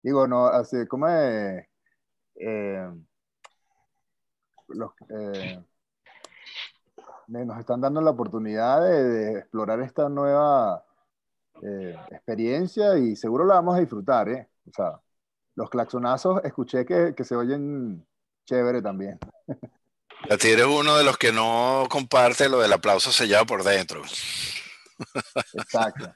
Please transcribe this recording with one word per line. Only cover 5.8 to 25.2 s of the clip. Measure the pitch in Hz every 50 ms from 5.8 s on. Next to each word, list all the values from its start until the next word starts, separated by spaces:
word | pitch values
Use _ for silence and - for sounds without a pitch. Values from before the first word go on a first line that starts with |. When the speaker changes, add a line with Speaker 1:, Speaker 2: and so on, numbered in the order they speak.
| _ _ _ _ _ - - - - _ _ - - - - - - - _ _ _ _ _ - - - - - _
Speaker 1:
me-, | - 113 120 123
nos | 117 107 117
están | 113 - 123 123
dando | 131 139 143 156
la | 160 160
oportunidad | 147 117 117 104 101 110 110 107 107 107 113 123 135 151 170
de, | 185 175 147 131
de | 123 117 110 107 107 110 98
explorar | - _ - 110 110 101 110 120
esta | 131 123 _ - 147
nueva, | 143 143 139 143 143 139 147 147 147 143 135 117 101 90 80 _ _ _ _ _ _ _ _ _ _ _ _ _ _ _ -
eh, | - 104 101 98 95 90 85 80 85 -
experiencia | - - _ - 110 101 113 117 131 156 185 180 - 220 208 202 190
y | 156 127 113 104
seguro | - - 110 117 135 170
la | 190 196
vamos | 180 170 180 180
a | 180
disfrutar, | 170 - 117 104 95 117 131 113 107 107
¿eh? | 123 131 123 _ _ _ _
O | -
sea, | _ - 95 82 76 - _ _ _ _ _ _ _ _ _ _ _
los | - 110 -
claxonazos | - 123 117 - - 123 123 123 131 127 - 185 185 196 -
escuché | 143 - - 120 - - 127 127
que, | 127 180 175 170 165 131
que | - 123
se | - 123
oyen | 120 120 123 139 143 143 143 143 139 123 113 95 82 - _ _ _ _ _ _ _ _
chévere | - 127 127 120 120 123 123
también. | 101 104 98 95 98 98 - - - - _ _ _
<laughs> | - 139 - - - _ _ _ _ _ _ _ _ - - -
Speaker 2:
Ya | - 104
eres | 98 - 113 110 110 120
uno | 135 147 147 147 151 151
de | 151 147
los | 139 127
que | - - 120
no | 110 113 113 113 117 117 120 127 131 135 131 -
comparte | - 143 135 120 - 131 123 120 123 - 143 135
lo | 131 127
del | 113 104 101
aplauso | 92 - 107 98 92 - 131
sellado | 120 - 123 104 101 104 113
por | 113 120 95 92
dentro. | 98 101 95 - - - 78 71 73 - - - - - - - - - - - - - - _ _ _ - 123 - _ 131